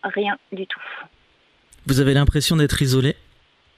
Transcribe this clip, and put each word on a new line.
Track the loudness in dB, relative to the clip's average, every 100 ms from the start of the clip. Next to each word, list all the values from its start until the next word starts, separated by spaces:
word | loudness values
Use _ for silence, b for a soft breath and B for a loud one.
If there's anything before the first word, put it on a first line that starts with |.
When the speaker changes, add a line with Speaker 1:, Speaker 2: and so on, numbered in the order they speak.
Speaker 1:
rien | -6 -4 -4 -6 _
du | -12 -10
tout. | -12 -12 -18 -20 _ _ _ _ _ _ -10 -2
Speaker 2:
Vous | 2
avez | 4
l'impression | 4 4 2 0 2
d'être | 2 2
isolée ? | 0 2 0 -4 _ _ _ _ _